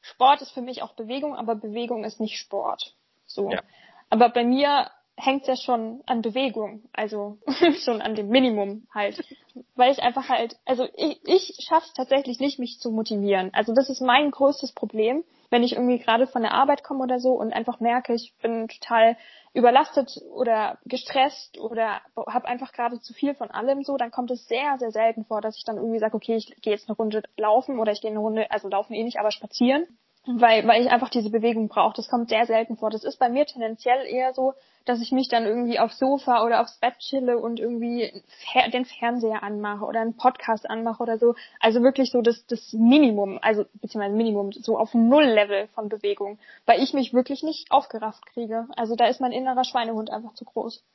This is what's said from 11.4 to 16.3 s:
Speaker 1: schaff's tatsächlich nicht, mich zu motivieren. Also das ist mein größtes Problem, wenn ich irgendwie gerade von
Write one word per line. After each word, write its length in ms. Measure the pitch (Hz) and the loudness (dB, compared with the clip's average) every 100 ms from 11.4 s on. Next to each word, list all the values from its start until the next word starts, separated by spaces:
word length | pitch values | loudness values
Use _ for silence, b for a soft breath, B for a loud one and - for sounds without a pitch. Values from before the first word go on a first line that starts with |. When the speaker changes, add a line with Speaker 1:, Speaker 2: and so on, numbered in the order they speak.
| - - - | 2 -14 0
Speaker 1:
schaff's 240 | 320 - | 0 0
tatsächlich 440 | - 262 269 269 240 | -10 0 0 0 -4
nicht, 180 | 277 277 | -4 -4
mich 200 | 240 - | -10 -8
zu 100 | 247 | -4
motivieren. 600 | 220 220 214 202 196 185 | -4 -2 -2 0 0 0
Also 220 | - 220 | -2 2
das 160 | 233 269 | 2 0
ist 100 | 262 | -2
mein 300 | 254 247 294 | 2 4 2
größtes 420 | - 277 285 262 | 2 2 2 -8
Problem, 520 | - 214 220 214 285 - b b | -8 -8 -2 0 0 -6 b b
wenn 120 | 247 | 2
ich 100 | 240 | 2
irgendwie 240 | - 247 240 | 2 0 0
gerade 280 | 240 226 | 2 2
von 140 | 262 | 2